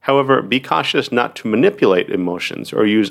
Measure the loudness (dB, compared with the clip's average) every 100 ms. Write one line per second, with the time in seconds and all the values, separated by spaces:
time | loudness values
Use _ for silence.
0 | 0 2 4 2 2 -4 -2 -2 -2 -2
1 | -2 0 -2 -4 -2 2 2 2 2 2
2 | 0 -2 -4 -6 -8 -10 -6 0 2 2
3 | 0